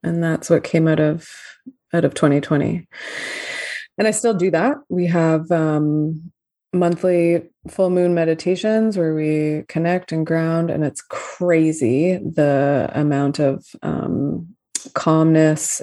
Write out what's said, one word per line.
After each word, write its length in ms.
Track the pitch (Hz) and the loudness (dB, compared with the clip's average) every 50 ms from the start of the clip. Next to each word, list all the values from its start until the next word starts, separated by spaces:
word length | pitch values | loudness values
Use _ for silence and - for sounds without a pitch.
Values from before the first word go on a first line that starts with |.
And 220 | - 170 170 170 165 | -6 -4 -2 0 0
that's 260 | 165 160 - - - | 0 -2 -2 0 2
what 140 | 170 - - | 2 2 2
came 240 | - - 165 160 | 0 0 2 4
out 120 | 160 156 151 | 4 4 4
of, 300 | 156 151 160 165 - - - - - - - _ _ 262 - _ _ _ - | 2 2 0 -2 -8 -14 -20 -20 -20 -20 -20 _ _ -20 -20 _ _ _ 0
out 100 | 170 170 | 0 0
of 100 | 139 - | 0 2
twenty 260 | - 160 143 143 143 | 2 2 2 2 2
twenty. 460 | 143 - 156 143 - - - 175 - _ - - - - - - - - - - - - - - - - - - - - _ - | 0 0 0 0 0 -2 -4 -6 -8 _ -18 -18 -16 -14 -12 -12 -12 -10 -10 -10 -10 -10 -10 -10 -10 -10 -12 -12 -14 -10 _ -2
And 80 | 208 | 0
I 40 | 220 | 0
still 220 | 214 - - 233 220 | 0 0 0 0 2
do 160 | 175 180 190 | 2 2 2
that. 280 | 170 160 190 262 302 285 - - | 2 2 2 2 0 -2 -6 -4
We 160 | 185 180 180 | -2 0 0
have, 460 | 170 170 170 165 160 160 156 160 165 | 2 2 2 4 4 2 0 0 0
um, 800 | 175 165 156 156 151 151 151 151 151 151 151 160 160 156 165 170 - _ _ _ _ _ _ _ - | 0 0 2 0 0 0 0 0 0 0 -2 -2 -4 -8 -10 -16 -20 _ _ _ _ _ _ _ -2
monthly 680 | 180 175 170 175 175 - 185 180 175 170 170 170 170 170 - _ _ - - | 0 0 0 0 0 0 2 2 2 2 2 2 0 -2 -8 _ _ -20 -8
full 200 | - - 190 180 | -2 0 0 2
moon 240 | 180 180 180 175 175 | 2 2 2 2 2
meditations 840 | 170 165 160 165 160 - 175 185 185 - 214 220 220 220 220 202 | 2 2 0 0 0 -2 -2 -2 0 0 0 0 2 0 0 0
where 160 | 190 165 160 156 | 0 0 0 0
we 500 | 156 156 156 156 151 151 151 151 151 - | 0 0 0 0 0 0 -2 -2 -4 -6
connect 440 | - - 165 165 170 180 185 185 - 165 | -6 -4 -2 0 0 0 -2 -4 -4 -4
and 120 | 160 160 | -4 -2
ground. 460 | 156 165 165 160 165 165 165 165 170 | 0 0 0 0 0 0 0 0 -2
And 120 | - 156 151 | -2 -2 -2
it's 160 | - - - | -4 -4 -8
crazy 1120 | - - - - - - - - 180 180 170 165 160 156 156 156 - 110 123 139 165 185 185 | -14 -14 -12 -12 -12 -12 -8 -2 0 2 4 4 2 2 0 0 0 0 2 2 2 0 0
the 720 | 175 - - 160 - 147 143 139 135 139 139 143 131 - - - | -2 -4 -4 0 0 2 2 2 2 2 2 2 0 0 -2 -2
amount 460 | 151 147 147 139 139 143 143 143 - | -2 0 0 0 0 0 0 0 0
of, 260 | 147 135 139 - - - - - - | 0 0 0 -2 -8 -16 -18 -10 -6
um, 640 | - 151 - - - 170 - 139 147 165 170 165 170 220 _ _ _ - - - - - | -6 -4 -4 -4 -2 -2 -2 -2 -4 -4 -6 -10 -14 -18 _ _ _ -14 -14 -12 -10 -8
calmness, 880 | - - 165 156 160 160 160 160 156 156 156 156 151 - - - - | -2 2 2 4 4 6 6 6 6 6 4 2 0 -2 -6 -6 -6